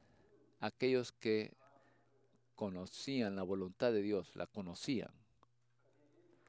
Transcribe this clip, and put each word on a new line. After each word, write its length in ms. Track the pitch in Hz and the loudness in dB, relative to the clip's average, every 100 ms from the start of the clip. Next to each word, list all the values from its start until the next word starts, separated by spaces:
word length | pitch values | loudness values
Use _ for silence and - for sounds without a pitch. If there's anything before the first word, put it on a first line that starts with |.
| - - - - - _ | -20 -20 -20 -20 -20 _
aquellos 500 | 107 - 131 127 120 | -6 2 4 4 2
que 480 | - 110 110 107 - - - - _ _ _ _ _ _ - | -2 2 2 0 -10 -20 -20 -20 _ _ _ _ _ _ -6
conocían 760 | 104 90 90 - - 135 107 98 | -4 -4 -8 -8 -4 0 0 -2
la 60 | |
voluntad 500 | 92 95 92 - 123 | -2 -2 -4 0 2
de 80 | 110 | 4
Dios, 340 | 101 101 85 - | 2 0 -2 -8
la 100 | 87 | -8
conocían, 680 | - 90 90 - 120 - - _ _ - _ _ _ _ _ _ _ _ - | -8 -8 -6 -2 -2 -4 -12 _ _ -20 _ _ _ _ _ _ _ _ -20